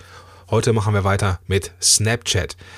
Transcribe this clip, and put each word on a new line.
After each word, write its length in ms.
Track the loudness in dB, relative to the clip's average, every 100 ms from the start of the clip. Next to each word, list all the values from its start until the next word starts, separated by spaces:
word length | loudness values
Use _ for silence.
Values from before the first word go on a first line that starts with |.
| -20 -20 -20 -18 -4
Heute 240 | 0 2
machen 180 | 2 2
wir 120 | 0
weiter 360 | 2 2 0 -2 -2
mit 260 | -4 -4 -4
Snapchat. 800 | 0 2 2 -2 -2 -4 -4 -10 -20